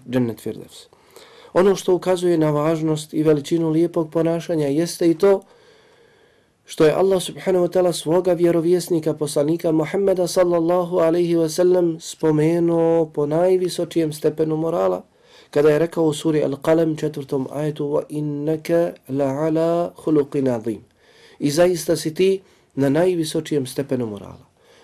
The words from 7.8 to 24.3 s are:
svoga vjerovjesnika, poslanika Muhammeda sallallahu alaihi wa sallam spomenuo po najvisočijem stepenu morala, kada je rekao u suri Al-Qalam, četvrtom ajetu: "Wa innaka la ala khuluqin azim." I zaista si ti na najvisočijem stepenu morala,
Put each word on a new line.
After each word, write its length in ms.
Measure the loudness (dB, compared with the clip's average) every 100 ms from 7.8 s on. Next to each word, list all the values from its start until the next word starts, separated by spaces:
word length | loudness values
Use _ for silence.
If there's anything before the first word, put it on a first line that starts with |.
| 0
svoga 400 | -2 0 0 2
vjerovjesnika, 840 | 2 2 2 2 0 0 -2 -2
poslanika 580 | -4 -2 -2 0 0 0
Muhammeda 540 | 0 0 0 0 0 0
sallallahu 720 | 2 2 2 0 0 0 0
alaihi 400 | 2 2 2 0
wa 120 | 0
sallam 520 | 2 2 4 2 -2
spomenuo 1040 | -10 -4 0 2 2 2 2 2 2 2 0
po 200 | -2 -2
najvisočijem 880 | 2 2 2 0 -4 -4 -2 -2
stepenu 440 | -2 -2 0 -2 -2
morala, 460 | -2 0 0 -2 -8 _ _ -20 -6
kada 200 | 2 4
je 80 | 4
rekao 260 | 2 0
u 80 | 0
suri 300 | 0 0 0
Al-Qalam, 580 | 0 -2 0 2 2 -2
četvrtom 480 | -4 -6 -6 -6 -4
ajetu: 320 | -6 -6 -4
"Wa 180 | -4 -4 -4
innaka 840 | -6 -6 -4 -4 -4 0 0 0 -4 -8
la 160 | -4
ala 680 | -2 -2 -2 0 0 0 -2 -6
khuluqin 520 | 0 0 0 0 -2 -2
azim." 280 | -4 -8 -10 _ _ _ -20 -6
I 120 | -2
zaista 460 | 2 2 2 -2 -2
si 180 | -2
ti 260 | 0 0 0 -6 _ _
na 140 | -2 0
najvisočijem 800 | 2 2 0 -2 -4 -2 -4 -4
stepenu 400 | -6 -4 -4 -4
morala, 400 | -8 -14